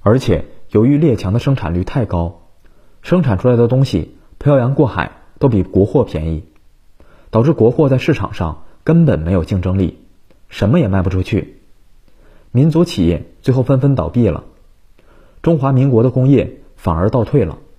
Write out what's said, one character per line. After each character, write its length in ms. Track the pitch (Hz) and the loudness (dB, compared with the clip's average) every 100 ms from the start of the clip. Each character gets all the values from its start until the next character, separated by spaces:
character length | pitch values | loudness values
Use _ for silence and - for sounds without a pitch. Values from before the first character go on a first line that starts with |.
而 180 | - 120 | 2 0
且 280 | - 82 - - - | 2 -2 -4 -14 -4
由 160 | 104 117 | 0 2
于 100 | 143 | 2
列 200 | 151 107 | 2 0
强 160 | 92 | -2
的 60 | 110 | -2
生 160 | 139 | 0
产 200 | 135 80 | -2 -2
率 100 | 87 | -4
太 220 | 92 143 110 | -4 -4 -4
高， 360 | 87 85 - - - - - - - | -4 -4 -8 -20 -20 -20 -20 -20 -20
生 200 | - 180 | -2 0
产 160 | 135 95 | 0 0
出 100 | 123 | 2
来 80 | 120 | 2
的 120 | 120 | 2
东 160 | 127 | 2
西 320 | 135 - - - - - | 0 -2 -4 -14 -20 -4
漂 200 | - 143 | 0 2
洋 160 | 120 | 2
过 120 | 139 135 | 0 0
海 260 | 90 71 - - - | 0 -8 -10 -20 -2
都 100 | 139 | 0
比 140 | 110 | 0
国 220 | 90 - | 0 0
货 200 | 101 127 | 2 2
便 280 | - 80 80 | -2 -4 -6
宜， 120 | 80 - _ - _ _ - - - - | -8 -10 _ -20 _ _ -20 -20 -20 -4
导 120 | 113 | 0
致 100 | 131 | 0
国 180 | 156 113 | 4 2
货 160 | 127 156 | 4 2
在 100 | 131 | 2
市 160 | - | 0
场 180 | 135 - | -2 -4
上 320 | - 85 76 - - | -6 -8 -8 -16 -10
根 200 | - 165 | 0 2
本 160 | 160 80 | 4 2
没 120 | 80 | 0
有 120 | 92 | -2
竞 180 | 80 98 | 0 -2
争 160 | 92 95 | -2 -2
力， 200 | 87 - - _ - _ - | -2 -4 -20 _ -20 _ -20
什 200 | - 101 | -4 0
么 120 | 165 | 2
也 80 | 120 | 2
卖 140 | 95 | 0
不 80 | 92 | -2
出 120 | 92 | -2
去。 380 | 92 101 80 - _ - _ - _ - - - - | -2 -4 -4 -18 _ -20 _ -20 _ -20 -20 -20 -6
民 200 | 120 156 | 0 2
族 140 | 156 | 2
企 220 | 170 - 85 | 0 0 0
业 180 | 82 - - | -2 -6 -8
最 140 | - | -2
后 80 | 127 | -2
纷 180 | 123 135 | 0 0
纷 140 | 139 | 2
倒 140 | 131 82 | 0 -2
闭 200 | - 110 | 0 0
了， 160 | 76 - _ - _ _ - _ - - - | -2 -10 _ -20 _ _ -20 _ -20 -20 -6
中 180 | - 165 | -2 0
华 140 | 135 | 0
民 180 | 131 139 | 0 2
国 120 | 117 | 2
的 80 | 127 | 2
工 180 | 127 127 | 0 2
业 320 | 135 - - - - | 2 0 -8 -20 -8
反 200 | - 80 | -4 -2
而 140 | 98 | -2
倒 140 | 127 | -2
退 200 | 104 147 | -2 -2
了。 140 | 90 73 - | -2 -6 -18